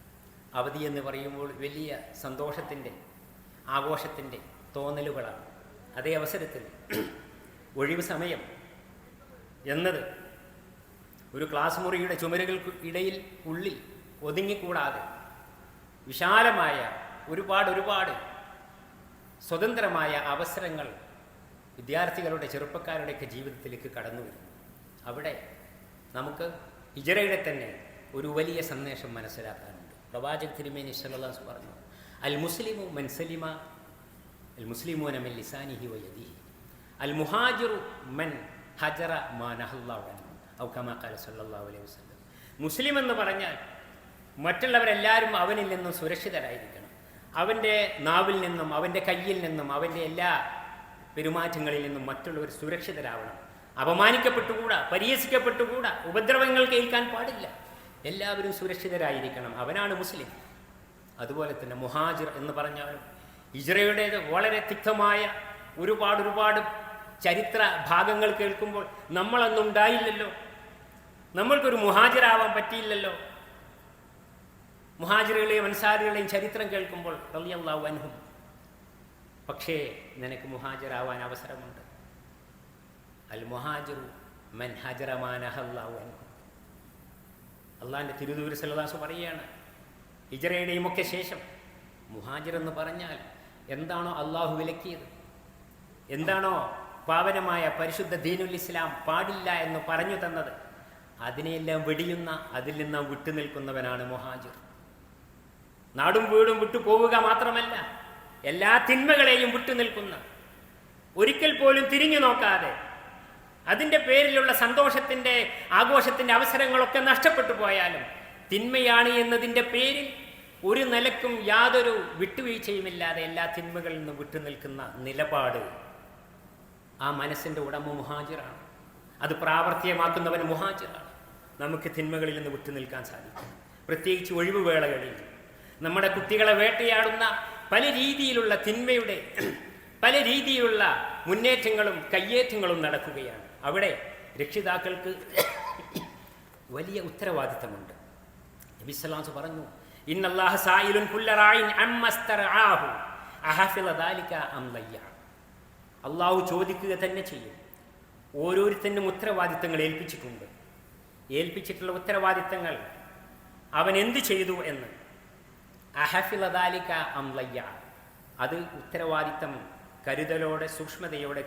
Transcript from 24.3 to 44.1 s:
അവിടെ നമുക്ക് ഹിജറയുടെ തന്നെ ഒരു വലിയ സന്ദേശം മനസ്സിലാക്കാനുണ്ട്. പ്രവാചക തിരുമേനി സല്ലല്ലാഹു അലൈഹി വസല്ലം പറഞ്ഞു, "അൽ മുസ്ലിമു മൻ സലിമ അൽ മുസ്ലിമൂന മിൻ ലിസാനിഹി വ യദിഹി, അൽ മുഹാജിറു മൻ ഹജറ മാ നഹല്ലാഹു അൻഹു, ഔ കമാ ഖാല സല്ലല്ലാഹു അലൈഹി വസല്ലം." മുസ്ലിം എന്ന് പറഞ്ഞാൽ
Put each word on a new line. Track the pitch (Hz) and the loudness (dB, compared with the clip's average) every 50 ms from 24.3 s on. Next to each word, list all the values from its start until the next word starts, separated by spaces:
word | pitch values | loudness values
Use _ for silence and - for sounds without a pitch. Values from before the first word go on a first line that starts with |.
| - - - - - - - - - - - - - - - 120 | -16 -20 -20 -20 -20 -20 -20 -20 -20 -20 -20 -20 -20 -16 -14 -12
അവിടെ | 120 151 151 156 131 - - - - - - - - - - - - - - - - | -10 -8 -8 -8 -8 -10 -12 -18 -20 -20 -20 -20 -20 -20 -20 -20 -20 -20 -20 -12 -10
നമുക്ക് | 127 135 147 147 160 170 170 165 - - - - - - - - | -8 -8 -8 -6 -6 -8 -8 -8 -12 -16 -20 -20 -20 -20 -16 -14
ഹിജറയുടെ | 143 131 160 185 214 202 196 190 190 - | -4 0 2 2 2 2 2 0 -2 -2
തന്നെ | 156 147 131 120 - - - - - - - - - 139 | -4 -6 -6 -8 -12 -14 -16 -18 -20 -20 -20 -18 -12 -10
ഒരു | 139 147 147 147 | -8 -8 -4 -2
വലിയ | 156 160 170 170 170 147 131 | -2 -2 -2 -4 -6 -6 -8
സന്ദേശം | 139 131 139 139 131 - - 123 113 | -8 -10 -10 -10 -10 -12 -12 -12 -12
മനസ്സിലാക്കാനുണ്ട്. | 113 110 107 - 117 110 107 101 - - 104 95 - - - - - - - | -12 -14 -14 -14 -14 -14 -14 -14 -16 -18 -18 -20 -20 -20 -20 -20 -20 -16 -12
പ്രവാചക | - 123 135 143 156 151 160 151 - | -10 -8 -6 -6 -6 -6 -8 -10 -10
തിരുമേനി | - 143 143 139 143 139 135 | -10 -12 -10 -10 -10 -10 -10
സല്ലല്ലാഹു | 127 - - 131 131 127 131 127 | -10 -10 -10 -10 -10 -10 -10 -12
അലൈഹി | 123 | -12
വസല്ലം | - - - 120 | -14 -16 -16 -18
പറഞ്ഞു, | - - - - - - - - - - - - - - | -18 -18 -20 -20 -20 -20 -20 -20 -20 -20 -20 -14 -6 -4
"അൽ | 143 147 147 160 | -4 -2 -2 -2
മുസ്ലിമു | 165 165 - 220 220 220 202 190 175 156 | -4 -4 -4 -6 -6 -6 -6 -8 -8 -8
മൻ | 143 139 131 - | -8 -8 -8 -8
സലിമ | - 165 160 165 160 160 160 156 156 - - - - - - - - - - - - - - - - - - - 123 | -8 -8 -8 -8 -8 -8 -10 -10 -12 -16 -18 -20 -20 -20 -20 -20 -20 -20 -20 -20 -20 -20 -20 -20 -20 -20 -20 -18 -14
അൽ | 110 113 | -12 -12
മുസ്ലിമൂന | 117 - - 170 165 156 151 143 131 127 123 | -10 -10 -8 -6 -6 -4 -4 -4 -6 -6 -8
മിൻ | 123 120 117 | -10 -10 -12
ലിസാനിഹി | - - 143 135 139 139 127 104 123 117 | -12 -12 -12 -12 -12 -12 -12 -12 -12 -12
വ | 110 104 95 | -12 -12 -14
യദിഹി, | 92 95 110 113 - - - - - - - - - - - - - - - 135 | -16 -18 -18 -18 -20 -20 -20 -20 -20 -20 -20 -20 -20 -20 -20 -20 -20 -12 -8 -6
അൽ | 143 147 156 | -4 -4 -4
മുഹാജിറു | 151 151 196 220 240 254 240 - 233 214 214 190 - - - - - 131 131 147 | -2 0 0 2 2 2 2 0 -2 -4 -4 -6 -8 -12 -14 -16 -14 -10 -8 -6
മൻ | 165 160 139 120 - - - - - - - - | -6 -6 -8 -10 -14 -16 -20 -20 -20 -20 -8 -4
ഹജറ | 156 156 151 160 170 160 160 147 - - 120 117 | -4 -4 -4 -4 -4 -4 -4 -6 -6 -8 -8 -8
മാ | 120 120 117 113 | -8 -8 -8 -8
നഹല്ലാഹു | 117 104 135 127 120 120 113 107 98 92 95 | -10 -10 -12 -12 -12 -10 -10 -10 -12 -14 -16
അൻഹു, | - - - - - - - - - 123 | -18 -18 -20 -20 -20 -20 -20 -14 -12 -12
ഔ | 120 - | -10 -8
കമാ | 123 123 120 117 - - | -8 -8 -8 -10 -10 -12
ഖാല | 113 110 104 - | -12 -12 -14 -14
സല്ലല്ലാഹു | 117 110 110 110 110 107 101 104 104 | -16 -14 -14 -14 -12 -12 -12 -12 -14
അലൈഹി | 104 104 101 | -14 -16 -18
വസല്ലം." | - - - - - - - - - - - - - - - 151 | -20 -20 -20 -20 -20 -20 -20 -20 -20 -20 -20 -20 -20 -10 -8 -6
മുസ്ലിം | 156 - - 262 285 285 277 | -4 -4 -2 0 0 2 2
എന്ന് | 262 247 233 226 | 2 0 0 0
പറഞ്ഞാൽ | 202 - 95 - 190 - - - - - - - - - - - - - | 0 0 -2 -2 -4 -6 -8 -10 -14 -16 -18 -18 -20 -20 -20 -20 -20 -20